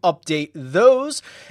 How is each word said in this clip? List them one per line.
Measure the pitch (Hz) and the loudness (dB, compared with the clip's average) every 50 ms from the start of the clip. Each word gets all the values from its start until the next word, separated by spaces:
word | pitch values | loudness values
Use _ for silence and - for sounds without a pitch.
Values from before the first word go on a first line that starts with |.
| - | -2
update | 175 151 - _ - 156 151 147 - - | -2 -2 -2 _ -6 -4 -4 -6 -8 -12
those. | 156 131 131 139 185 233 262 262 254 269 302 285 - - - - - - - | -14 -10 -4 0 4 4 6 4 4 0 -6 -8 -12 -14 -16 -20 -20 -20 -18